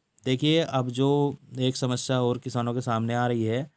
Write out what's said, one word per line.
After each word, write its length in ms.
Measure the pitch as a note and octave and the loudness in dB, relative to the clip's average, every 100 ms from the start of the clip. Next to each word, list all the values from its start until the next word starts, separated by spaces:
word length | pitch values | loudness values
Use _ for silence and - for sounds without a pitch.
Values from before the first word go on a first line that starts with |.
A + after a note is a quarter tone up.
| _ _ | _ _
देखिए, 360 | - B2+ D3 D#3+ | -2 0 4 2
अब 300 | D#3+ C3+ B2+ | 2 0 -2
जो 460 | B2 C3+ C#3+ C#3+ C#3 - B2+ | 0 2 2 0 -2 -10 -2
एक 180 | B2+ B2+ | -2 0
समस्या 440 | B2+ B2 - C3 | -2 -2 0 0
और 160 | B2 B2 | 2 0
किसानों 360 | B2+ B2 A#2+ | -4 -4 -2
के 60 | A#2+ | -2
सामने 340 | B2 A2+ A2+ | -2 -2 0
आ 120 | A#2+ B2 | 0 0
रही 180 | A#2+ | 0
है, 260 | A2 A#2 D3+ | 0 -2 -4